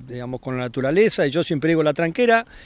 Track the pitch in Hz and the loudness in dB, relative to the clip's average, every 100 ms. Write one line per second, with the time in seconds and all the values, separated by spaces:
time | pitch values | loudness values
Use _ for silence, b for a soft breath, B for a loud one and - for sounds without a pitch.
0 | 127 123 123 127 127 127 123 131 131 170 | -14 -12 -10 -10 -6 -6 -4 -4 0 4
1 | 220 - 147 151 165 151 156 160 151 147 | 4 2 0 0 -2 -2 2 2 2 0
2 | 165 165 240 226 233 B | -2 0 2 2 0 B